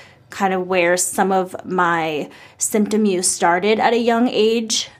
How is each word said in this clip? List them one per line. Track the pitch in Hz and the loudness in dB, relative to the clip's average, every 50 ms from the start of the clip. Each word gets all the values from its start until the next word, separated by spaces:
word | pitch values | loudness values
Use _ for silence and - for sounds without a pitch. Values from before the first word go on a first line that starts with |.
| - - - - _ _ | -20 -20 -20 -20 _ _
kind | - - 202 190 190 | -6 -4 -2 -2 0
of | 185 180 180 | -2 -2 0
where | 190 185 170 175 180 180 | 0 2 2 2 2 2
some | - - - - 190 190 | 0 -2 -2 0 0 2
of | 190 190 180 180 - - - | 2 0 0 -2 -6 -12 -10
my | - 185 180 180 170 170 165 160 160 156 143 180 - - - - - - - | -4 -2 0 0 2 0 0 -2 -2 -4 -6 -6 -8 -12 -18 -20 -20 -10 -8
symptom | - - - 214 208 208 214 214 214 | -6 -2 0 0 0 2 2 0 2
use | 202 185 175 185 - | 2 0 0 -2 -2
started | - - 196 170 175 180 185 208 220 220 | -2 0 2 2 2 2 2 0 0 2
at | - 226 233 | 2 2 2
a | 233 | 2
young | 233 233 233 226 247 247 | 2 0 2 2 0 0
age, | - 175 214 220 226 233 226 220 - - - - - | 2 2 2 2 2 0 -2 -2 -4 -6 -6 -8 -12